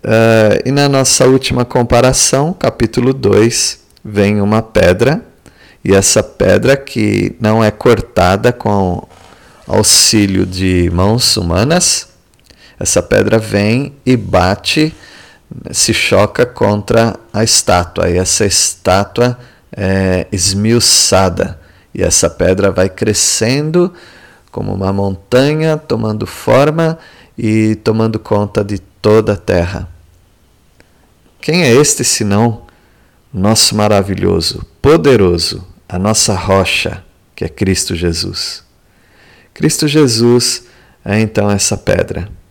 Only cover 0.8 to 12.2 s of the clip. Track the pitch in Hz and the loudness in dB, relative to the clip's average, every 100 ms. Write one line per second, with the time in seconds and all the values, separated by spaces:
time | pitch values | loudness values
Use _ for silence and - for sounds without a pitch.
0.8 | 143 139 131 - 127 135 - 127 123 127 | 2 2 0 2 4 4 0 -4 -2 -2
1.8 | 120 120 127 135 - 135 147 190 127 - | 2 2 2 2 0 0 -2 -2 -4 -2
2.8 | 117 - 123 135 117 101 113 120 - - | -4 0 -2 0 2 2 2 0 -4 -6
3.8 | _ _ 110 101 101 104 101 107 110 - | _ _ -8 0 2 2 0 0 0 -2
4.8 | 87 92 120 170 - _ - _ - _ | 0 2 0 -2 -6 _ -20 _ -20 _
5.8 | - 98 98 - - - 98 98 120 139 | 0 2 2 0 -2 -2 2 2 2 0
6.8 | - - 107 101 98 - 107 110 107 - | -2 -4 -2 0 -2 -2 0 2 2 0
7.8 | 123 113 - - 92 98 120 120 110 101 | 2 2 0 0 2 2 0 -2 -2 0
8.8 | 92 90 - - - - - _ - 98 | 0 -4 -10 -20 -20 -20 -20 _ -4 -2
9.8 | 107 - - 110 101 95 95 92 95 92 | 2 2 2 2 2 0 -2 -2 -2 0
10.8 | 87 87 95 117 - - 85 82 127 170 | 0 0 0 0 0 -2 -2 -2 0 0
11.8 | - - - _ | 0 -4 -8 _